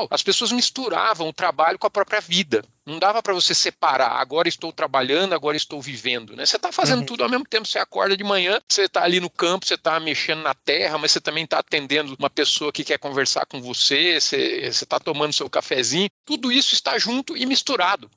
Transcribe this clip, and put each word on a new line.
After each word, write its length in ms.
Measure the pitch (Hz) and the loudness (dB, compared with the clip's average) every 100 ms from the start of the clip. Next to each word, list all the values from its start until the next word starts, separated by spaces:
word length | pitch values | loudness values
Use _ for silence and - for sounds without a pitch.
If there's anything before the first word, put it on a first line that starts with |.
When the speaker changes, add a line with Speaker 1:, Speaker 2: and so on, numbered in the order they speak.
| 190 | 2
Speaker 1:
as 140 | 147 | -2
pessoas 260 | - 185 233 | 0 0 0
misturavam 800 | 247 - - 247 170 214 175 160 | 0 0 -2 -4 0 0 0 -4
o 40 | |
trabalho 460 | - 180 143 165 190 | -2 -2 2 2 2
com 80 | 208 | 0
a 40 | |
própria 300 | 208 190 214 | 0 0 -2
vida. 440 | 165 175 151 110 - _ 143 | 0 -2 2 0 -2 _ -10
Não 100 | 160 | 0
dava 240 | 190 220 | 2 2
pra 120 | 208 | 0
você 200 | 190 - | 2 2
separar, 580 | 165 180 - 160 131 117 | 2 0 0 2 4 2
"agora 360 | 123 135 156 170 | 2 0 0 0
estou 240 | - 165 | -2 -8
trabalhando, 600 | - 151 135 131 156 190 | -4 0 0 2 2 2
agora 220 | 160 147 151 | 0 0 -2
estou 200 | - 147 | -4 -8
vivendo", 540 | 135 113 127 120 104 | -10 -6 -4 -4 -6
né? 120 | 117 170 | -4 -2
Você 120 | - | 0
tá 140 | 359 | -2
fazendo 280 | - 320 247 | 0 2 2
Speaker 2:
Uhum. 40 | 240 | 0
Speaker 1:
tudo 160 | 240 | -2
ao 60 | 240 | 0
mesmo 160 | 254 254 | 0 -2
tempo, 220 | 220 208 | -4 -2
você 100 | 196 | -4
acorda 380 | 190 190 196 196 | -2 0 0 0
de 80 | |
manhã, 340 | 202 196 180 214 - | 0 2 2 0 0
você 220 | - 190 | 0 2
tá 140 | 175 | 2
ali 160 | 175 180 | 2 2
no 80 | 175 | 0
campo, 380 | - 175 185 - | 0 0 0 -2
você 100 | 165 | -2
tá 240 | 165 160 | 0 0
mexendo 400 | 160 135 - 156 | 0 -2 -2 -2
na 120 | 151 | -2
terra, 420 | - - 160 180 151 | -2 0 0 0 0
mas 160 | 151 | 0
você 80 | - | 0
também 260 | - 156 160 | 0 -4 -2
tá 120 | 156 | -2
atendendo 580 | - 156 135 147 143 135 | 0 -2 0 0 0 -4
uma 120 | 139 | -4
pessoa 420 | - 143 - 151 | 0 0 0 -2
que 100 | - | -4
quer 160 | 147 143 | -4 -4
conversar 460 | 143 135 127 139 | -2 0 0 0
com 160 | - 139 | -4 -8
você, 580 | 123 117 - 147 175 156 | -8 0 2 4 2 2
você, 540 | - 139 131 123 131 | 0 0 0 -2 -4
você 140 | 120 127 | -4 -2
tá 120 | 143 | -4
tomando 360 | 170 147 151 | -2 -2 -2
seu 160 | - 135 | -2 -2
cafezinho. 580 | 147 - 135 117 170 196 _ | -4 -2 -2 0 0 -2 _
Tudo 260 | - 294 247 | -8 -4 0
isso 220 | 247 - | 2 2
está 260 | - 262 190 | 2 0 -2
junto 380 | 214 254 269 294 | -2 -4 -4 -4
e 80 | |
misturado. 640 | 254 254 - 240 180 202 - | 0 0 0 0 0 0 -6